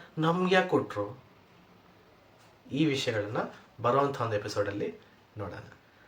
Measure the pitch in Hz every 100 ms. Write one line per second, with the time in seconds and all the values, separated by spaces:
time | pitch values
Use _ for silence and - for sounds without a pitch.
0 | - - 160 175 185 185 180 135 101 -
1 | 101 - - - - - - - - -
2 | - - - - - - - 135 156 131
3 | - 110 101 131 190 - - - 117 135
4 | 143 - 117 104 104 107 101 104 90 -
5 | - - _ 110 95 85 - - _ -